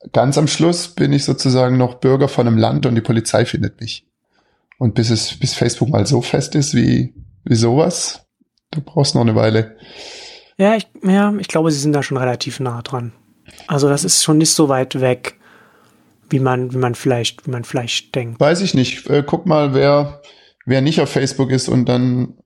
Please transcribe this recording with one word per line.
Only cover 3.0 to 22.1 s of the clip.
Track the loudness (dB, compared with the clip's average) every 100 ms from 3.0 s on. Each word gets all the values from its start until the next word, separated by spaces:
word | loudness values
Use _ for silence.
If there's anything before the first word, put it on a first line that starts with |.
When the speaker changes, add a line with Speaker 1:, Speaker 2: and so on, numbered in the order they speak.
Speaker 1:
Polizei | 0 -2 0 0 0
findet | -2 -4 -6
mich. | -12 -14 _ _ _ _ _ _ _ -4
Und | -2 0
bis | 0
es, | 0 -4 -6
bis | -4 -2
Facebook | -2 -2 0
mal | 0 2
so | 0
fest | 0 -2 -2 -2
ist | 0 2
wie, | 2 2 -2 -8 -20 _ -2
wie | 2
sowas, | 2 2 0 -2 -6 -10 _ _ _ _ _
du | -10
brauchst | -4 -2 0 2
noch |
eine | 2 2
Weile. | 2 2 -2 -8 -20 -20 -20 -20 -20 -20 _ 0
Speaker 2:
Ja, | 2 2
ich, | -2 -4
ja, | 2 2 2 -2
ich | -2
glaube, | 0 0
sie | 0
sind | 0
da | 0
schon | 0 -2
relativ | -2 -4 -6 -8
nah | -6 -8
dran. | -10 -10 -10 -14 _ _ -20 -16 -4
Also | 2 2
das | 2
ist | 0 0
schon | 2 4
nicht | 4
so | 2 2
weit | 2 -2 0
weg, | 0 0 -6 -14 _ -20 _ _ _ _ _ _ -4
wie | -2
man, | 0 -2 -4
wie | -2
man | -2 -2
vielleicht, | -2 -2 -4 -8 -10
wie |
man | -8
vielleicht | -6 -8 -6 -8 -6 -8
denkt. | -6 0
Speaker 1:
Weiß | 0 2
ich | 0
nicht. | 0 0 -4 -2
Äh, | -2 0
guck | -2 0
mal, | 2 2
wer, | 2 4 2 0 -8 -20 -20 _ _ -2
wer | 0
nicht | 2 0
auf | 0
Facebook | 0 -2 -2 -2
ist | -2 0
und | 0 2
dann | 0 0